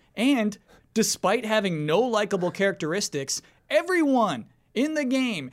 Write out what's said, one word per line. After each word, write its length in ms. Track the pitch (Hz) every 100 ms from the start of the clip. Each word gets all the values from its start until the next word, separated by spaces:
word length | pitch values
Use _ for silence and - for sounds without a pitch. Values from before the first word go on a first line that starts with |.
| _ -
And 420 | 254 269 208 - _ - _
despite 520 | 226 208 - 185 233 214
having 400 | 220 196 160 151
no 140 | 170
likable 520 | 247 214 208 196 175
characteristics, 920 | 170 196 185 156 139 - 143 135 - - _ -
everyone 760 | 294 339 359 294 262 208 123 - _ _
in 200 | - 294
the 120 | 311 262
game, 440 | 262 254 185 131